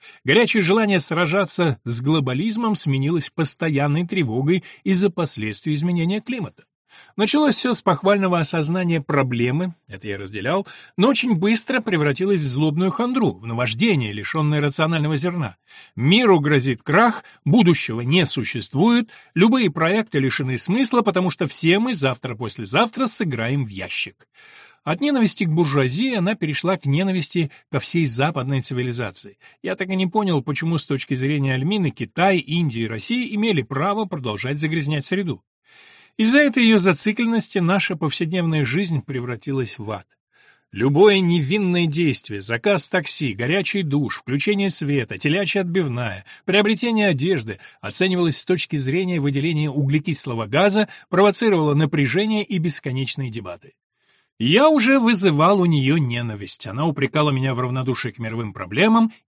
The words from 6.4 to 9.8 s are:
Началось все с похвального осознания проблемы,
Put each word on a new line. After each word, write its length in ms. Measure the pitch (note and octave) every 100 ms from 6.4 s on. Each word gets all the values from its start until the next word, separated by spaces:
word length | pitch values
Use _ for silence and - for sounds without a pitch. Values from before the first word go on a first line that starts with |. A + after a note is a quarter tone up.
| D#3+ - _ _ _ - - -
Началось 380 | G#3 D4 D4+ -
все 180 | B3+
с 80 | A3+
похвального 580 | - E3 F#3 G3+ F#3+ F3
осознания 640 | D3+ E3+ D3+ F3+ F3 E3
проблемы, 720 | - D3 C3+ A#2+ A#2+ C#3+ F3+ E3